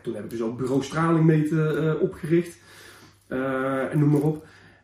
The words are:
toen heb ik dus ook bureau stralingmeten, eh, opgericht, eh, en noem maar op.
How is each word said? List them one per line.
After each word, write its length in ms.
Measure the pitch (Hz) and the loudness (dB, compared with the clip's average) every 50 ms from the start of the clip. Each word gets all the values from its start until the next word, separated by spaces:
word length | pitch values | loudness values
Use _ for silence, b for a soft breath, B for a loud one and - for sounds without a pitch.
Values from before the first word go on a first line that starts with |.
toen 120 | - 123 110 | -10 -10 -10
heb 80 | 104 101 | -10 -10
ik 60 | - | -10
dus 120 | 117 113 | -8 -6
ook 160 | 117 113 123 | -6 -6 -4
bureau 260 | 120 131 123 135 139 - | -4 -4 0 0 0 -2
stralingmeten, 1040 | - 147 156 165 165 170 160 160 160 156 151 151 - 170 160 156 156 147 143 156 160 | -2 -2 -2 2 2 4 4 6 6 4 4 2 0 0 0 0 0 0 0 0 0
eh, 120 | 156 - | 0 0
opgericht, 560 | 185 180 - - - 151 165 175 170 - - - B B B B B B B B B B B B _ | -2 -2 -4 -4 -2 0 2 2 0 -2 -10 -20 B B B B B B B B B B B B _
eh, 640 | - 131 131 131 135 131 131 131 135 135 131 131 - | -8 -6 -4 -4 -2 -2 -2 -2 -2 -2 -2 -4 -2
en 80 | - 151 | 0 2
noem 100 | 147 147 | 4 4
maar 120 | 147 143 | 4 2
op. 240 | - 156 156 - b b b b b b b b | 2 0 -2 -4 b b b b b b b b